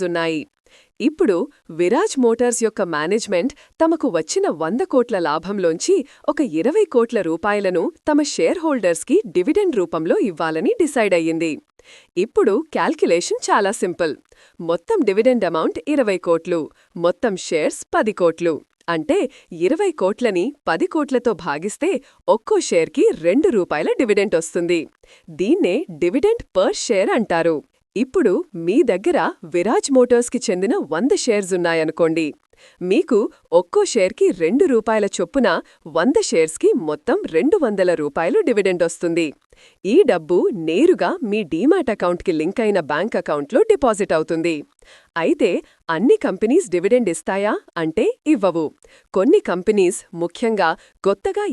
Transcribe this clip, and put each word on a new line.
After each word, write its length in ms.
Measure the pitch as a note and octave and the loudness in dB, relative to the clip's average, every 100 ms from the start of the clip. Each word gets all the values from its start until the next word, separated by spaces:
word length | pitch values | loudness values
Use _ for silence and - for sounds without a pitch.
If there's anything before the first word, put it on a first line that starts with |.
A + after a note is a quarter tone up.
| F3+ | -4
ఉన్నాయి. 320 | E3+ E3 D#3 - _ _ _ _ - | -2 -2 -4 -10 _ _ _ _ -4
ఇప్పుడు 380 | B3 D4+ D4+ F3 C4+ _ - D#3+ | -4 0 0 0 -2 _ -16 -2
విరాజ్ 360 | F3 C4+ G#4+ C4+ A#3+ | 0 2 0 0 0
మోటార్స్ 360 | A#3 B3 A#3 A3 | 2 0 0 -4
యొక్క 140 | - F3 D3+ | -4 -4 -2
మేనేజ్మెంట్ 600 | E3 A3 G3+ F3+ B3+ - _ - | -2 -2 -2 -2 -2 -6 _ -2
తమకు 280 | E4 E4 C4+ E3 | 0 0 0 -2
వచ్చిన 300 | - G4 F#4+ D#3+ | -2 -2 -2 -2
వంద 200 | D#3+ A#3 F#4 | -2 -2 0
కోట్ల 260 | C4+ A#3+ G3+ D#3 | 0 0 -2 -2
లాభంలోంచి 680 | D#3+ F3 G#3 E3+ E3 - F#4+ - - - | -2 -4 -2 -2 -2 0 0 0 -8 -6
ఒక 80 | C#4+ B3 D3+ | -2 -2 0
ఇరవై 240 | G#3+ G#4 G4+ A#3+ | 0 0 0 0
కోట్ల 260 | A#3 A3 E3 | 0 -2 -2
రూపాయలను 520 | E3 G#3 G#3 F#3+ E3+ C4 - - | -2 -2 -2 0 0 -2 -4 0
తమ 100 | D4 C#4+ - | 0 0 0
షేర్‌హోల్డర్స్‌కి 840 | G3 F4 D#4+ C4 F#3 E3 - F4 A3 F3+ | 0 0 -2 0 0 -2 0 0 0 -2
డివిడెండ్ 400 | F#3 G4+ F#4+ A#3 | 0 0 0 0
రూపంలో 360 | E3+ E3 D#3+ G4 A#3+ | -2 -2 -2 0 0
ఇవ్వాలని 440 | D#3+ D#3+ D#3+ A#3+ A#4+ | -2 -4 -2 -2 0
డిసైడ్ 320 | D4+ B3+ G#3 F3 | -2 0 2 2
అయ్యింది. 320 | E3 E3 E3 C#3+ _ _ _ - _ F3 | 0 -2 -2 -4 _ _ _ -20 _ -4
ఇప్పుడు 300 | A3+ - C#4 A3 D#4+ | -2 2 2 2 -2
క్యాల్కులేషన్ 640 | G3 F3+ E4 D4+ F3 - A#4+ - | -2 -2 0 2 2 0 -6 0
చాలా 260 | C#4 G3 - | 2 2 -2
సింపుల్. 280 | F#3+ D#3+ E3 - _ _ _ - | -4 -2 -4 -4 _ _ _ -12
మొత్తం 380 | E3 E3+ - A4 G#3 | -4 -4 0 0 2
డివిడెండ్ 380 | G3 B3+ A#3+ F3+ | 4 4 4 0
అమౌంట్ 320 | D#3+ A3 - - | 0 -2 -4 -2
ఇరవై 240 | D4 G#3+ F#3 F3 | 0 0 0 0
కోట్లు, 320 | E3 E3+ E3+ C#3+ _ _ F3 E3+ | -2 0 -4 -4 _ _ -2 -2
మొత్తం 280 | C4+ A#3 F#3 - | 0 -2 -4 -2
షేర్స్ 340 | D#3+ F#3+ - - F4 | -2 -2 -4 -4 -2
పది 180 | A3 G3 | -2 2
కోట్లు. 340 | E3+ E3 E3+ D3 _ _ - E3 | 0 2 -2 -4 _ _ -6 -4
అంటే, 220 | D#3 F#4 D4+ - - E3+ F3 | 0 0 -2 -6 -16 -2 0
ఇరవై 240 | D#4+ G4+ - | 0 -2 0
కోట్లని 440 | F#3+ G#3+ A#3+ F3+ A3+ - - | -2 0 -2 0 -4 -6 -4
పది 180 | E3 F4+ | -2 0
కోట్లతో 380 | D#4+ D4 B3 A#3+ E3 E3 | -2 -2 0 0 -2 -4
భాగిస్తే 440 | D3 G3+ - D#4+ D4 - _ - G#3+ | -6 -6 -4 -2 -2 -6 _ -2 -2
ఒక్కో 200 | - G#4 - | 0 -2 0
షేర్కి 360 | F3+ D#3 C4+ G#4+ A#3 E3+ | -2 0 0 0 0 0
రెండు 240 | A#3 F4+ A3 | 2 2 0
రూపాయల 320 | E3+ D3+ F3+ A#4 | -2 -4 -2 -2
డివిడెండ్ 340 | A#3 G#3 G3 E3+ | 0 0 0 -2
వస్తుంది. 400 | - F#3 E3+ F3 - _ _ - - D#3 | -2 -6 -2 -2 -4 _ _ -20 -20 -6
దీన్నే 340 | G3 F#4 G#3+ A3 F#4+ D3+ | 0 2 2 0 -4 -2
డివిడెండ్ 400 | F3 A#3 G#4 A#4 - F#3 | 0 2 0 0 -2 0
పర్ 200 | A#3 G#4+ - | 0 -2 -2
షేర్ 260 | G3 G#3+ E4 | 0 2 0
అంటారు. 400 | G3+ E3+ E3 D3+ - _ _ F#3+ | 0 0 0 -2 -6 _ _ -6
ఇప్పుడు 300 | - G4 A#3+ A3+ F4+ E3+ E3+ | -2 2 2 0 -2 -6 0
మీ 100 | A#3+ B3 | 2 2
దగ్గర 240 | F#3 D#4+ C#4 E3 - E3 F3 | 2 0 0 -2 -4 -6 -2
విరాజ్ 360 | F#3 G4 - C4 | 0 0 2 2
మోటార్స్కి 440 | B3 A#3+ A#3+ A#3+ - | 4 4 2 -4 -4
చెందిన 260 | F3+ G3+ G4 D#3 | -2 0 -2 -2
వంద 200 | D#3 B3+ F#4+ B3+ | -2 0 0 0
షేర్స్ 280 | G#3 F3+ F#3 | -2 0 -2
ఉన్నాయనుకోండి. 680 | E3+ E3 D#3 - E3 D#3+ D3+ - _ _ - - F3+ | 0 0 -2 0 0 0 -4 -8 _ _ -20 -10 0
మీకు 260 | A#3 F4+ G#3+ C4 _ - - | 0 2 0 0 _ -4 -4
ఒక్కో 220 | - G#4 G4 | -2 -2 0
షేర్కి 340 | A3+ F#3 - F#4+ F3+ | 0 -2 0 0 0
రెండు 240 | E3 C4 D#4 | 0 2 2
రూపాయల 320 | A#3 A3+ A3 G3 - | 0 0 -2 -2 -4
చొప్పున 300 | F3 C#4 G#3+ E3+ - _ D#3+ D#3+ | -4 0 0 -2 -6 _ -6 0
వంద 220 | A#3 F4+ - | 2 2 0
షేర్స్కి 400 | F#3 D#3+ - G4 D#4 D#3+ | 0 0 2 0 2 -2
మొత్తం 280 | D3+ - F#4 E4+ D#3+ | -6 -2 -2 0 0
రెండు 220 | C4+ G#4 | 2 2
వందల 300 | B3+ G3 F3+ D#3+ | 0 2 0 0
రూపాయలు 380 | D3 F3 E3+ G#4+ E4 | -2 -2 0 0 2
డివిడెండ్ 340 | G#3 F#3+ F3+ E3 | 2 2 2 0
వస్తుంది. 380 | - E3+ E3+ D#3 - _ _ - _ F3+ | 0 -2 0 -2 -6 _ _ -20 _ 2
ఈ 20 | D4+ D4+ | 4 6
డబ్బు 280 | F3+ D3+ F3 F#4 G3+ D#3+ | 2 2 2 2 -2 -2
నేరుగా 420 | F3 F4 A3+ F#3 F4 A3 | 2 4 4 0 -2 -4
మీ 80 | G#3+ E3+ | -4 -4
డీమ్యాట్ 360 | E3 C4+ F#4+ B3+ | 0 2 2 0
అకౌంట్కి 400 | G#3 F3+ F3 - D#3 | -2 -2 -2 -2 -2
లింక్ 220 | D#3+ G3 G#3+ | -2 -2 0
అయిన 140 | G3 C#3+ | 0 -2
బ్యాంక్ 240 | D3 G#3 G3+ | -4 -2 -4
అకౌంట్లో 380 | F3 D3 C#3+ C4 A4 | -4 -4 0 0 2
డిపాజిట్ 420 | G4+ B3+ G3+ F#3+ E3 | 2 2 0 0 0
అవుతుంది. 360 | D#3+ E3 E3+ D3+ - _ - - _ E3+ | 0 -2 -2 -4 -8 _ -20 -20 _ -4
అయితే, 280 | F#3 F4 G#3+ A#3+ - _ - D#3+ | -2 2 2 0 -6 _ -6 0
అన్ని 200 | B3 G#4+ A#3+ | 4 4 2
కంపెనీస్ 420 | F#3 A3 E4 B3 F3 | -2 2 2 2 -2
డివిడెండ్ 340 | F#3+ B3 G3+ | 2 2 2
ఇస్తాయా 400 | E3 - G3 G#3 F#4+ - E3+ | -4 -4 -2 -2 -4 -8 -6
అంటే, 220 | D#3+ - F#4 B4+ D4 | -4 0 -2 -2 0
ఇవ్వవు. 300 | C4+ F#3 E3 D3 _ _ _ _ G3 | 2 2 0 -4 _ _ _ _ 0
కొన్ని 220 | A3+ G4+ - | 4 4 2
కంపెనీస్, 500 | F3+ G3 G#3 F3+ - - E3+ | -4 0 2 2 0 -12 -6
ముఖ్యంగా 480 | E3+ - A#3 G#3 E3 F3+ - _ - | -6 -2 -2 0 0 -2 -10 _ -2
కొత్తగా 360 | G3+ G4 G4 G#4 | -2 -4 -4 -4